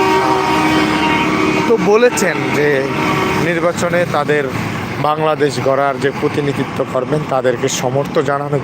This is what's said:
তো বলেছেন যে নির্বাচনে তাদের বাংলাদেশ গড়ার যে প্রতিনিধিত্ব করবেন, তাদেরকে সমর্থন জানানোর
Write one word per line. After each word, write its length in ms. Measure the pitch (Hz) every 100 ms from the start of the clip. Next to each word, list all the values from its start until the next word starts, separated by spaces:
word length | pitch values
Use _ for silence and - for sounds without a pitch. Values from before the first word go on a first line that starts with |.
| 381 370 - 381 381 - 311 311 - - - - - - - - -
তো 100 | 226 180
বলেছেন 520 | 214 247 - 180 143 135 143
যে 280 | 147 135 135 127 - - - - 151
নির্বাচনে 600 | 170 170 - 175 175 170
তাদের 320 | 151 143 147 131 123 - - - -
বাংলাদেশ 580 | 151 156 156 151 147 123 131
গড়ার 340 | 135 139 127
যে 120 | 139 127
প্রতিনিধিত্ব 640 | 143 151 143 135 131 - 120
করবেন, 260 | 127 127 156 151
তাদেরকে 400 | 131 127 117 131
সমর্থন 520 | - 127 131 143 170
জানানোর 380 | 139 143 143 143